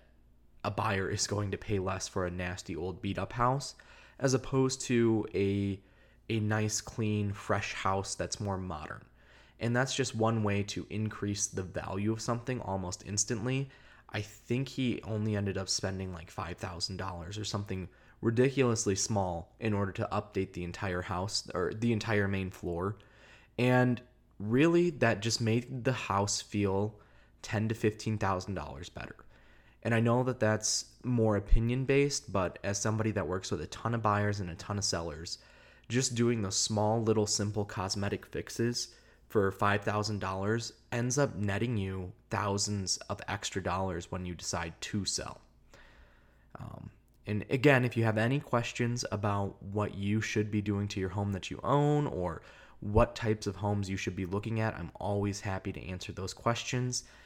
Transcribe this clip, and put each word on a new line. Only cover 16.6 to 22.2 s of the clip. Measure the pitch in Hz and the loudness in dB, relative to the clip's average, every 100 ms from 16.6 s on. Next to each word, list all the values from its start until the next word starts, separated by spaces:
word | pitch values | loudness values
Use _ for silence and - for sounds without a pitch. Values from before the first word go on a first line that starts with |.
| 98 85 - 92 | -8 -6 -6 -6
dollars | 95 87 82 104 | -6 -8 -8 -8
or | 101 | -4
something | 104 98 95 87 - - - | -4 -4 -6 -6 -14 -20 -2
ridiculously | 113 117 135 135 127 113 104 95 | 2 4 4 4 4 4 2 0
small | - 107 92 85 - - | 2 2 0 -2 -8 -4
in | 113 | 0
order | 101 95 | 2 0
to | 101 - | -2 -2
update | 101 - 98 95 | -2 -2 -2 -2
the | - | -4
entire | 87 - 101 90 | -6 -4 -2 -2
house, | 92 90 101 - - 90 | -2 -2 -2 -4 -2 -2
or | 87 | 0
the | 110 117 | 2 2
entire | 107 113 104 | 2 2 2